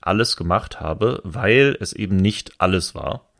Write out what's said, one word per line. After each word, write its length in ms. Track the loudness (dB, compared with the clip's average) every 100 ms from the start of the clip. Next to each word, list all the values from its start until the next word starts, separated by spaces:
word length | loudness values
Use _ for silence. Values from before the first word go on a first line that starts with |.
alles 360 | 0 2 2 -2
gemacht 440 | 0 0 -2 -8
habe, 400 | -6 0 0 -2
weil 520 | -8 -2 4 4 4 0
es 120 | -6
eben 240 | -6 0 2
nicht 380 | 2 0 -6 -2
alles 360 | 0 2 -2
war. 320 | -6 -8 -8 _